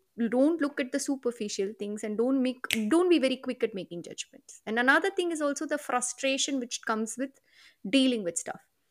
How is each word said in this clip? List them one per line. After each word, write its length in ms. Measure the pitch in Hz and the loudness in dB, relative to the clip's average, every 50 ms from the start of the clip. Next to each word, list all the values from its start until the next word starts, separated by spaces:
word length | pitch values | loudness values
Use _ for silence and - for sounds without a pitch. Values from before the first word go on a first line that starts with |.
| _ _ _ - 233 220 | _ _ _ -2 -2 0
don't 320 | 226 247 269 302 339 320 | 4 4 4 4 4 2
look 180 | 285 285 285 - | 0 -2 -2 -4
at 120 | 277 254 | -6 -4
the 80 | - 285 | -2 -4
superficial 720 | - - 277 269 - 240 233 - 214 208 - - 196 196 220 - | -2 -2 -4 -2 -2 -4 -4 -2 -6 -6 -4 -4 -4 -4 -4 -6
things 240 | 208 202 208 214 - | -6 -6 -6 -6 -6
and 140 | 214 214 202 | -6 -2 0
don't 260 | 233 254 269 277 247 | 2 2 2 2 2
make, 180 | 254 247 254 - - - 226 220 214 | 0 -2 -4 -2 0 0 2 2 4
don't 200 | 311 339 359 359 | 4 4 6 6
be 80 | 349 302 | 6 6
very 200 | 247 269 262 254 | 4 2 0 0
quick 260 | 262 254 240 - 233 | -4 -6 -2 -2 -2
at 100 | 220 220 | -2 -2
making 300 | 190 175 - 170 170 160 | -6 -10 -8 -10 -12 -12
judgments. 580 | - - - - - - - _ - - - _ - | -12 -14 -14 -16 -16 -18 -20 _ -20 -20 -16 _ -4
And 100 | 220 233 | -2 2
another 320 | 247 262 285 320 359 392 | 4 4 4 4 4 2
thing 220 | 392 392 359 349 | -2 -2 -2 -2
is 100 | 339 302 | -2 -2
also 240 | 302 285 285 285 311 | 0 -2 -2 -2 -4
the 120 | 285 302 294 | -4 -4 -6
frustration 840 | - - 262 247 240 - - - - 269 269 269 - - 277 262 | -4 -2 -2 -2 -2 -2 -6 -2 -2 0 0 0 0 -2 -2 -4
which 220 | 240 240 - - - | -4 -6 -8 -8 -4
comes 300 | - 226 220 220 220 - - | -2 -2 -2 -2 -4 -4 -6
with 140 | 262 269 - _ _ _ _ - - - _ _ _ 196 | -8 -8 -8 _ _ _ _ -20 -20 -20 _ _ _ 2
dealing 340 | 190 277 262 262 247 226 196 | 4 4 4 4 2 0 -2
with 140 | 170 170 - | -4 -6 -6
stuff. 220 | - - - - - _ _ _ _ _ | -8 -8 -10 -12 -14 _ _ _ _ _